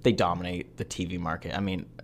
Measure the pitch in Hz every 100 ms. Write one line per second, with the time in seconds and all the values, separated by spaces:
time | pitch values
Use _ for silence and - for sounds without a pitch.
0 | 131 95 87 87 90 87 - - - -
1 | 87 90 85 80 - - 98 92 - -